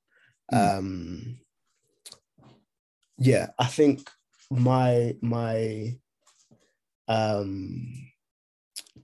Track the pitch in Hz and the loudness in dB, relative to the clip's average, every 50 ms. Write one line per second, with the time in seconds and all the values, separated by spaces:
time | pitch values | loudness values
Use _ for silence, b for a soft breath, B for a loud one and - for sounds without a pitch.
0 | _ b b b b b b b _ - - 104 101 101 98 98 98 95 92 90 | _ b b b b b b b _ -2 0 2 2 2 2 0 -4 -6 -8 -8
1 | 85 85 90 - 117 120 123 - _ _ _ _ _ _ _ _ _ _ _ _ | -8 -10 -12 -12 -12 -14 -14 -16 _ _ _ _ _ _ _ _ _ _ _ _
2 | _ - - _ _ _ _ _ - - - _ _ _ _ _ _ _ _ _ | _ -20 -20 _ _ _ _ _ -20 -20 -20 _ _ _ _ _ _ _ _ _
3 | _ _ _ - 127 131 117 95 - - - - 127 127 - - 151 143 131 135 | _ _ _ 2 4 4 4 4 2 -2 -4 -2 -2 -2 2 4 4 4 4 2
4 | - - - _ _ _ _ _ _ - 135 123 123 127 127 131 127 123 123 120 | -4 -20 -20 _ _ _ _ _ _ -6 0 2 4 4 4 4 4 4 4 2
5 | 120 120 120 - 113 117 117 117 117 113 113 113 113 110 107 107 107 117 123 127 | 2 0 -4 -4 -4 -2 -2 -2 -2 -2 -2 -2 -2 -4 -6 -6 -8 -8 -10 -10
6 | _ _ _ _ _ _ _ _ _ _ b b b b b b b _ _ _ | _ _ _ _ _ _ _ _ _ _ b b b b b b b _ _ _
7 | _ - 113 110 110 107 107 101 101 98 95 98 95 95 - - 123 123 123 131 | _ -2 0 0 2 0 0 -2 -2 -4 -6 -8 -8 -8 -10 -10 -10 -12 -14 -16
8 | 135 - _ _ _ _ _ _ _ _ _ _ _ _ - - - _ _ - | -18 -20 _ _ _ _ _ _ _ _ _ _ _ _ -20 -20 -20 _ _ -18